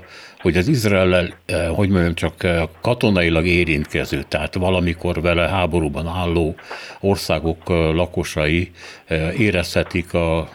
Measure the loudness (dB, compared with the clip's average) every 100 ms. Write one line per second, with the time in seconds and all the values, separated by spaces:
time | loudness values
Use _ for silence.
0 | -4 -20 -20 -4 0 2 2 2 2 4
1 | 4 4 0 -6 -6 -2 -2 0 2 4
2 | 2 0 -4 -2 0 0 -2 -4 -2 2
3 | 2 2 2 2 2 2 2 0 -2 -4
4 | -2 -4 -4 -4 -4 -2 0 2 0 -2
5 | -4 -2 0 2 2 0 0 0 -2 -4
6 | -6 -4 0 0 0 -4 -14 -16 -16 -4
7 | -2 0 0 0 -2 -4 0 0 2 2
8 | 0 -2 -4 -2 0 0 -2 -10 -20 -14
9 | -4 -2 -2 0 0 0 0 -2 -2 -4
10 | -2 -2 0 -2 -4